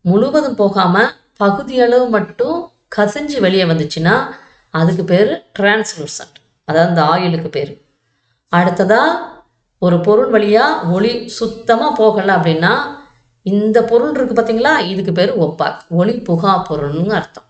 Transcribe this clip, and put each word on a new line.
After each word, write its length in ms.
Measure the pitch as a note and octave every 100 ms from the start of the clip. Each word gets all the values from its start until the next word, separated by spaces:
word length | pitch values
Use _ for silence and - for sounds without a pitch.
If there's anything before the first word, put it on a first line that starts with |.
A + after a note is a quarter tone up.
முழுவதும் 540 | F3 G3 C4 D4+ D4
போகாம 580 | A3+ G3+ G3 F3+ F#3 A3+ - _ _
பகுதியளவு 720 | G3+ G3 C#4 B3+ A#3+ B3 B3
மட்டும் 600 | G#3+ F3+ - B3+ E4+ E4+ _ _ -
கசிஞ்சு 440 | G#3 D4 D4 C#4+
வெளியே 240 | F#3+ F#3+
வந்துச்சுன்னா 640 | F3 E3 D3 - E3 A#3 - - - _ _
அதுக்கு 340 | D#3+ E3+ E3+
பேரு 400 | E3+ F3+ A3 D#4+ _ -
டிரான்ஸ்லூசன்ட், 760 | G3 G#3+ G#3+ E3+ D3 - - _ _ _
அதாவது 240 | - D#3 E3+
இந்த 140 | E3+
ஆயிலுக்கு 440 | D3+ E3+ F3+ D#3+ D#3+
பேரு. 380 | D3 C#3+ - _ _ _ _ _ _ _ F3
அடுத்ததா, 440 | F3+ F3 F#3+ A3+ D4+ E4+ - - _ _ _ _
ஒரு 220 | F3 F3
பொருள் 300 | E3+ G#3+ B3
வழியா 600 | A3 G#3 G#3+ C#4+ D#4 F3
ஒளி 380 | F3+ A3 A#3+ -
சுத்தமா 600 | - A3+ - - A3+ D4+
போகல 460 | - A3 G#3 F#3+ F#3
அப்படின்னா 400 | E3 D#3+ F3 B3+ C#4+ - - _ _ _
இந்த 400 | G3 G3+ G#3+ A3+
பொருள் 320 | - A#3 D4+
இருக்கு 280 | C4 B3 A#3
பாத்தீங்களா, 360 | A3+ A3 C4+ D4+
இதுக்கு 340 | F3+ F#3+ G3
பேரு 220 | E3+ F3+ G#3+
ஒப்பாக், 400 | D#3 - D3 - -
ஒளி 240 | E3+ F#3+
புகா 500 | A#3+ - E3+ G3 F#3 -
பொருள்னு 440 | D3+ C#3+ D3+ F#3
அர்த்தம். 320 | G3+ - -